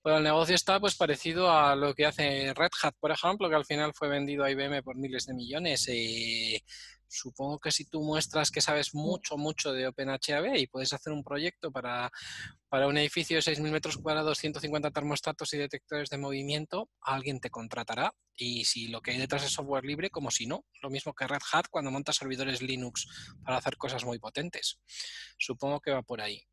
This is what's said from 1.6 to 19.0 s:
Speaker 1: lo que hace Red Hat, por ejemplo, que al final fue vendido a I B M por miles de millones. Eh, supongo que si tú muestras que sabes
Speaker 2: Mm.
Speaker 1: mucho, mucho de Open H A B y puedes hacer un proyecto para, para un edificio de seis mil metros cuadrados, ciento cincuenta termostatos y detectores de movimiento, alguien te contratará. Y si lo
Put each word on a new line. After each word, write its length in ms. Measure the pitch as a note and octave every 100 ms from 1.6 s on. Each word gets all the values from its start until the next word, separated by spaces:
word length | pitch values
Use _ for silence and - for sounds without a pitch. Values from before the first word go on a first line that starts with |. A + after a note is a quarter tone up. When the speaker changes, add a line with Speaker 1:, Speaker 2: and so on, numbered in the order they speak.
| D3
Speaker 1:
lo 180 | C#3 C#3+
que 120 | C3+
hace 480 | D3+ - C#3+ C#3 C3+
Red 180 | C3+ E3+ -
Hat, 140 | D3+ -
por 140 | D3+
ejemplo, 380 | D3+ F3 G#3 F3+
que 60 |
al 100 | D#3
final 280 | C#3 D3+ D3+
fue 140 | - D3
vendido 380 | C#3+ C#3+ C#3+
a 60 | C#3
I 40 |
B 80 | C3+
M 180 | C#3 C#3+
por 120 | C3
miles 300 | B2+ C3+ C3
de 80 | -
millones. 520 | B2+ A#2+ D3 F3 C3 -
Eh, 720 | A#2+ A2+ A2+ A2+ A2+ A2+ G#2+ - - - - _
supongo 500 | - B2+ A#2+ C#3 D3
que 120 | D#3
si 120 | - D3+
tú 120 | D#3
muestras 480 | D3+ D#3 - D#3 D3
que 120 | D3+
sabes 340 | D3+ D3 C#3
Speaker 2:
Mm. 40 | D3
Speaker 1:
mucho, 360 | D#3 F3+ -
mucho 380 | D3 D3+ D3+ D3+
de 140 | C3 C3
Open 220 | B2+ C3+
H 220 | C3+ -
A 60 | D3
B 200 | G3+ C4
y 80 | C3
puedes 260 | C3 C3
hacer 180 | C#3+ D#3+
un 140 | D3+
proyecto 480 | C3 C#3+ E3+ _ D#3+
para, 360 | C3 B2 B2 B2 - - - - - _
para 180 | C3+ C#3
un 100 | D3
edificio 380 | D3 - D#3+
de 60 | E3
seis 180 | D#3 D3+
mil 140 | D3+
metros 240 | D#3 D#3+ B2+
cuadrados, 400 | D#3 D3+ D#3 D3
ciento 240 | D#3 D3
cincuenta 300 | D3+ D3+ D3
termostatos 600 | D3+ D3 D3 - D3+ D3+
y 40 | D3
detectores 520 | C#3+ C#3 _ D3 C#3
de 80 | C#3
movimiento, 720 | C#3 C#3 C#3 D3+ D3+ F#3 A3 _
alguien 400 | - C3+ C3 C3
te 80 | A#2+
contratará. 640 | A2+ A2+ - A2 A#2 F3+ - _
Y 320 | - B2 A#2+
si 220 | G#2+ A#2+ A2+
lo 140 | A2+